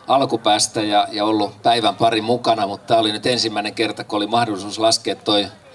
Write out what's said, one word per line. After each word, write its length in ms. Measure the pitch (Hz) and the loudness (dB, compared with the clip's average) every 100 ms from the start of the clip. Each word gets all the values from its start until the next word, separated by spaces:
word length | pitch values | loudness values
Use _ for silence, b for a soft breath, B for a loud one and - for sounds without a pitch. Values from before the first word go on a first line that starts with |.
| - | 0
alkupäästä 760 | 135 131 117 107 107 - 120 | 0 2 0 2 2 0 -2
ja, 260 | 107 104 98 | 0 0 0
ja 140 | 104 107 | -2 0
ollut 360 | 107 101 - | 0 -2 -2
päivän 340 | 117 117 104 95 | 0 2 0 2
pari 260 | 117 110 | 0 0
mukana, 460 | 110 120 120 110 101 | 0 0 0 0 -2
mutta 200 | 98 - | -6 0
tää 120 | 113 | 2
oli 120 | 107 | 2
nyt 140 | 107 127 | -2 -2
ensimmäinen 480 | 120 110 107 104 | 0 -2 -4 -6
kerta, 300 | 101 110 104 | -4 -4 -4
kun 140 | - 107 | -6 -4
oli 100 | 104 | 0
mahdollisuus 520 | 120 113 95 104 101 | 0 0 -4 -8 0
laskea 360 | 110 110 110 95 | 2 2 -2 -6
toi 320 | - 104 98 - B | 0 0 -2 -10 B